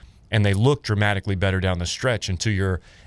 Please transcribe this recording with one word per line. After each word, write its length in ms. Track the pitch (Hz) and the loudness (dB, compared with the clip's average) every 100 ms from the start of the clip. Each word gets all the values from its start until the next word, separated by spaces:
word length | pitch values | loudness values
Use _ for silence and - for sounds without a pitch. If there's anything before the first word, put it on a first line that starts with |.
| - - - | -20 -20 -4
and 140 | 107 | 2
they 80 | 101 | 2
looked 320 | 98 127 147 | 4 4 2
dramatically 500 | - 104 104 98 101 | 0 0 0 0 -2
better 260 | 95 95 95 | -2 0 0
down 180 | 92 87 | 0 -2
the 80 | 87 | -4
stretch. 420 | - 131 113 - | -4 -2 -2 -4
And 100 | 90 | -4
to 100 | 113 | -2
your 300 | 98 95 92 - - | -2 -2 -4 -8 -20